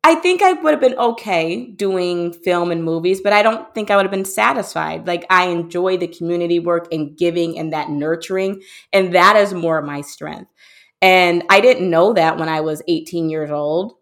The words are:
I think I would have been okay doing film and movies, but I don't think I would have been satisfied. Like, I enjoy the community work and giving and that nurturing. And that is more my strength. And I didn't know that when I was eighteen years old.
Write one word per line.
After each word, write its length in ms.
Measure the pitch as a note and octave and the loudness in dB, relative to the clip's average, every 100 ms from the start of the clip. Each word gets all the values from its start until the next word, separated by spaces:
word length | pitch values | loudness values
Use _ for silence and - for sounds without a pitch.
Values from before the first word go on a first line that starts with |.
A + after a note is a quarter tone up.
I 120 | D#4 E4 | 4 4
think 260 | F4+ F4+ | 0 2
I 120 | G4 | 2
would 180 | F4 D#4 | 2 0
have 100 | D4 | 2
been 160 | B3+ B3 | 2 2
okay 680 | A#3+ A#3 A3 F3 D#3+ G3 B3 | -2 -2 -4 -2 -2 -6 -10
doing 680 | F#3+ G3 F#3 F3+ F3 F3 | -6 -2 -2 -2 -2 -6
film 380 | E3+ F#3 F3 F3 | -4 -2 0 0
and 120 | E3 | -2
movies, 380 | E3 E3 F3 F#3+ | -2 -2 -2 0
but 120 | G3 | 2
I 100 | G#3 | 4
don't 280 | A3 A3 - A3+ | 2 0 -8 -10
think 160 | G#3 | 0
I 40 | G3+ | 0
would 100 | F#3+ | 0
have 60 | |
been 140 | G3 F#3+ | -4 -6
satisfied. 800 | - A3 C4+ G3 E3 D#3 E3 E3+ | -2 0 0 -6 -6 -6 -8 -6
Like, 200 | F3 - | -6 0
I 180 | F#3 F3+ | 2 2
enjoy 500 | E3+ E3 F3 F#3 F#3 | -2 -4 -2 0 0
the 100 | E3+ | -4
community 520 | - E3+ F3 E3+ F3 | -6 -6 -4 -2 -2
work 280 | E3+ E3+ E3+ | 0 -2 -2
and 240 | D#3+ D3 D#3 | -8 -8 -2
giving 440 | F3 E3+ E3 E3 | -2 0 -4 -4
and 120 | D#3+ | -6
that 160 | D#3 D3+ | -6 -6
nurturing. 720 | D3 D3+ E3 - F#3+ F#3+ G3 - - _ | -4 -4 -4 -4 -4 -4 -6 -16 -20 _
And 220 | G3 F#3 | 0 2
that 220 | F3 F#3 G#3+ | 4 6 6
is 180 | G3+ | 2
more 280 | F3+ E3 D#3+ | -2 -2 -2
my 200 | D3 C#3+ | -4 -10
strength. 480 | C#3+ - D3+ D#3 - _ _ _ _ _ | -12 -14 -14 -14 -18 _ _ _ _ _
And 420 | F#3 F#3 F3 F3 - | 4 6 4 2 4
I 100 | G3 | 6
didn't 300 | A#3+ - F#3 | 6 4 2
know 240 | E3 F#3+ | 4 4
that 240 | G#3+ D#3+ D#3+ | 4 2 0
when 100 | D#3+ | -2
I 120 | D#3 | -2
was 200 | D#3 D3+ - | -4 -6 -4
eighteen 420 | D#3+ D#3+ E3+ D#3+ | -4 -4 -6 -4
years 220 | D#3 D3 | -4 -6
old. 420 | D3 D3 D#3+ G#3+ _ | -4 -2 -2 -4 _